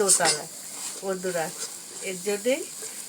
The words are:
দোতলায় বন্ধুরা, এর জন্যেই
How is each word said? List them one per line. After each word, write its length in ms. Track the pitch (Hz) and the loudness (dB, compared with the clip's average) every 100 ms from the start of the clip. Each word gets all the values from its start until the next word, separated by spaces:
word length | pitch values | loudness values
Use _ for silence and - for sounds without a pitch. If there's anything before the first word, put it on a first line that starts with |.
দোতলায় 500 | 196 170 165 151 - - - - - - | 6 8 6 4 -2 -10 -10 -8 -8 -6
বন্ধুরা, 420 | 196 185 185 175 156 - - - - - 190 | -2 0 0 0 -2 -4 -8 -8 -12 -8 -6
এর 100 | 185 190 | -4 -2
জন্যেই 360 | 202 220 285 - - - - | 0 2 2 0 -8 -10 -10